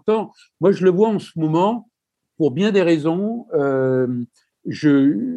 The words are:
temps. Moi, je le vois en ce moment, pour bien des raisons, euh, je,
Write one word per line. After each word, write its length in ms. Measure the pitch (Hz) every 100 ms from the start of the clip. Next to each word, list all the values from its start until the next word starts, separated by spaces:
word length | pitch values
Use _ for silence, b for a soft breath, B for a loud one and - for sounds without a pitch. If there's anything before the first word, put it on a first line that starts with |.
| -
temps. 280 | 220 214 b b _
Moi, 140 | 170
je 100 | 196
le 80 | 185
vois 160 | 180 220
en 120 | 202
ce 200 | - 165
moment, 480 | 156 160 196 233 - _ _ _ _ -
pour 120 | 151
bien 200 | 127 202
des 120 | 196
raisons, 640 | 170 165 156 170 208 233 - 165
euh, 500 | 139 135 131 127 123 123 120 _ _ _ -
je, 500 | - 151 139 139 196 247